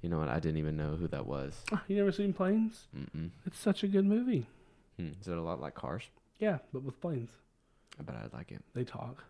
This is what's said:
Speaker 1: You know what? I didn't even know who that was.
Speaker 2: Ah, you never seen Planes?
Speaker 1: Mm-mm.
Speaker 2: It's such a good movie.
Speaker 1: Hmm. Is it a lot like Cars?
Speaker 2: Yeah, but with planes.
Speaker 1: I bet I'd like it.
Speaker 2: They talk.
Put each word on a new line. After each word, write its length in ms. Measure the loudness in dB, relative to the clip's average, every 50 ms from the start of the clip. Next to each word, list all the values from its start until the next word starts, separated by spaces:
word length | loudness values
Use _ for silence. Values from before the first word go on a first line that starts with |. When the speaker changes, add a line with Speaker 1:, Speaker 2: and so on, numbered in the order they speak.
Speaker 1:
You 80 | 0 2
know 100 | 2 2
what? 100 | 2 2
I 120 | 2 2
didn't 160 | 2 2 2
even 180 | 2 2 2 2
know 220 | 0 0 0 0
who 100 | 0 0 -2
that 180 | -2 -2 -2
was. 360 | -2 -2 -2 -2 -4 -6 -8 -6 -4
Speaker 2:
Ah, 120 | -4 -4 0
you 80 | 0 2
never 160 | 4 4 4
seen 220 | 4 2 2 0 2
Planes? 540 | 2 2 4 4 4 4 2 0 -6 -20 -14 -10
Speaker 1:
Mm-mm. 320 | -10 -10 -6 -6 -4 -6 -6 -6 -8 -10
Speaker 2:
It's 140 | -10 -10 0
such 240 | 2 2 2 4 2
a 60 | 4
good 180 | 4 6 6
movie. 400 | 6 6 4 4 4 2 2 2 0 -8 -20 -20 -20 -20 _ _ _ _ -6
Speaker 1:
Hmm. 120 | -4 -4 -4 -6
Is 80 | -6 -4
it 80 | -2
a 60 | -2 0
lot 180 | -2 -2 -2
like 140 | -4 -8 -8
Cars? 300 | -6 -6 -4 -4 -4 -6 -10 _ -20 _ _ _ _
Speaker 2:
Yeah, 200 | 2 2 2 0 -2 -6 -8
but 100 | -6 -6
with 160 | -6 -10 -6
planes. 300 | -4 -2 -2 -2 -4 -6 -12 -18 _ _ _ _ _ _ _ _ _ _ -18 -16
Speaker 1:
I 40 | -10
bet 120 | -10 -8
I'd 160 | -8 -8 -10 -10
like 200 | -10 -12 -10 -12
it. 100 | -14 -14 -10 _
Speaker 2:
They 120 | -4 -4
talk. 380 | -4 -4 -8 -8 -8 -10 -12 -16 -20